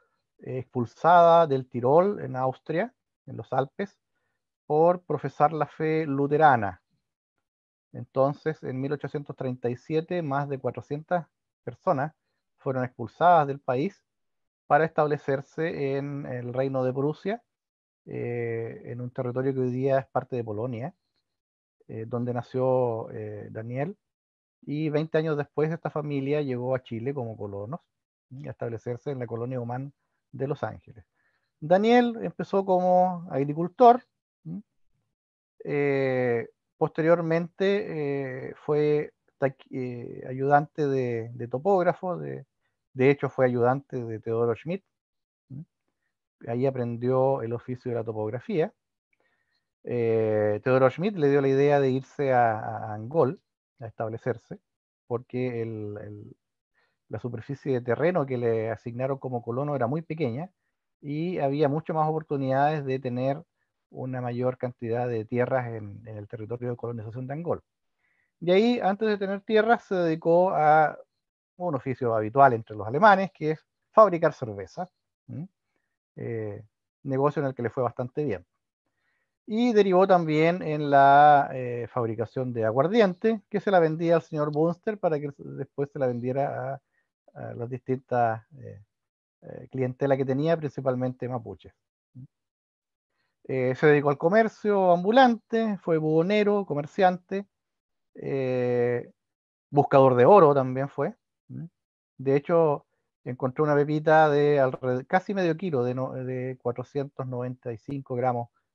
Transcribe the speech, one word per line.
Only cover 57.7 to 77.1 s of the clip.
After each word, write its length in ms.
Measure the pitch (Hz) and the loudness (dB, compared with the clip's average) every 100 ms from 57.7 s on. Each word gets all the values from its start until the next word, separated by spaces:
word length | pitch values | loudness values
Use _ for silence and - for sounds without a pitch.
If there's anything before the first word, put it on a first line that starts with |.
de 80 | 127 | -2
terreno 440 | 123 117 156 185 135 | -2 0 0 0 -2
que 120 | 127 | -2
le 340 | 120 113 110 | 0 0 -2
asignaron 460 | 110 - 117 131 135 | -6 -8 -6 -6 -6
como 240 | 131 123 | -6 -8
colono 340 | - 120 147 143 | -6 -6 -4 -2
era 120 | 117 | -2
muy 140 | 151 | -4
pequeña 480 | 165 160 143 117 180 _ _ _ _ _ | -8 -6 -4 -4 -10 _ _ _ _ _
y 380 | 147 147 170 180 | -10 -6 -6 -2
había 280 | 139 143 147 | -2 0 0
mucho 260 | 147 - | 0 -4
más 140 | 160 156 | -2 -2
oportunidades 800 | 160 156 143 131 135 143 156 139 | -4 -4 -4 -2 0 0 0 -4
de 140 | 135 | -6
tener 440 | 135 123 131 143 170 _ _ _ _ | -4 -4 -4 -4 -8 _ _ _ _
una 320 | - 127 127 | -12 -10 -8
mayor 360 | 123 120 127 127 | -6 -4 -4 -4
cantidad 520 | 123 - 117 117 123 | -6 -8 -6 -4 -2
de 160 | 117 110 | -4 -4
tierras 420 | 120 123 131 120 | -2 0 0 -4
en, 340 | 113 104 104 113 | -8 -12 -16 -16
en 120 | 107 | -14
el 100 | 101 | -14
territorio 420 | 113 107 120 123 | -12 -10 -8 -8
de 80 | 120 | -8
colonización 500 | 117 120 107 113 127 | -8 -8 -10 -10 -10
de 60 | |
Angol. 300 | 143 170 98 - _ _ _ _ _ _ _ | -8 -4 -6 -8 _ _ _ _ _ _ _
Y 120 | 165 | 2
ahí, 280 | 185 233 247 | 4 4 2
antes 260 | 185 202 220 | 0 0 -2
de 100 | 208 | -2
tener 240 | 196 196 | -4 -6
tierras, 420 | - 214 214 233 | 0 4 4 2
se 120 | - 190 | 0 0
dedicó 560 | 170 160 165 170 185 | 0 0 4 4 4
a 460 | 156 151 156 151 - - _ _ _ _ - | 4 6 6 4 0 -16 _ _ _ _ -8
un 180 | 180 139 | -4 -4
oficio 400 | 135 131 120 113 | -4 -4 -2 0
habitual 380 | 107 131 139 | 0 6 6
entre 220 | 117 113 107 | 6 -4 -10
los 120 | 104 | -6
alemanes, 440 | 131 214 190 190 | 4 6 6 2
que 200 | - 151 | -4 -6
es 140 | 156 _ _ _ | -6 _ _ _
fabricar 420 | - 208 170 175 | 4 6 4 0
cerveza, 560 | - 120 101 95 - 180 _ _ _ - | 0 -8 -10 -12 -12 -14 _ _ _ -18
¿m? 200 | 120 180 _ _ _ _ _ _ - | -14 -14 _ _ _ _ _ _ -14
Eh, 460 | 117 113 107 101 107 _ _ _ | -10 -8 -8 -12 -16 _ _ _
negocio 380 | 139 | -6